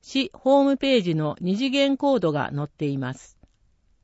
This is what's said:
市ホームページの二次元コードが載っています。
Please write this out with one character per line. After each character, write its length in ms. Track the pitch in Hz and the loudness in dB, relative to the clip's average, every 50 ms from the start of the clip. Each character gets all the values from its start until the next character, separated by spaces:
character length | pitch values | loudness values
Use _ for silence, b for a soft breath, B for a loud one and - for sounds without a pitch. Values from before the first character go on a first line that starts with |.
市 320 | _ - - 269 269 - _ | _ -6 -4 -4 -4 -4 _
ホ 280 | - _ 262 269 277 277 | -6 _ 2 4 4 4
ー 20 | |
ム 120 | 277 277 | 4 0
ペ 220 | 262 - 269 269 240 | 0 0 2 2 2
ー 40 | 190 | 2
ジ 120 | 175 165 | 2 0
の 220 | 156 156 147 147 - | 0 0 -2 -4 -4
二 160 | - 180 190 | -4 -4 -2
次 140 | 202 262 269 | -2 -2 -2
元 260 | 254 277 277 277 277 | 0 0 2 2 0
コ 200 | 262 - 285 277 | 0 0 0 0
ー 20 | 240 | 2
ド 140 | 180 165 151 | 0 0 0
が 180 | 147 127 120 - | 0 -4 -4 -4
載 120 | 143 147 | -6 -6
っ 40 | 147 | -6
て 180 | _ _ 156 | _ _ -4
い 120 | 147 139 135 | -4 -4 -4
ま 160 | 135 123 131 | -4 -6 -8
す。 240 | - - - _ _ _ _ _ _ _ _ _ _ _ _ _ _ | -10 -14 -20 _ _ _ _ _ _ _ _ _ _ _ _ _ _